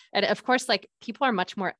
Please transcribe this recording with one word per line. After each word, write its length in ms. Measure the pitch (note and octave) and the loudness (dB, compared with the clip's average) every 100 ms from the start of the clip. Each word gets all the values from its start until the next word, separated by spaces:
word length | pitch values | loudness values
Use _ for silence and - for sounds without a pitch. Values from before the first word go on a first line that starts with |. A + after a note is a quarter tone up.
| _ | _
and 100 | - | 0
of 180 | G3 G#3 | 0 0
course, 220 | - B3 - | 0 0 2
like, 220 | G#3 - _ | -2 -4 _
people 240 | - G#3 C4+ | -12 -2 0
are 60 | |
much 260 | G3+ F#3 - | 2 -2 -4
more 160 | F3+ - | -6 -4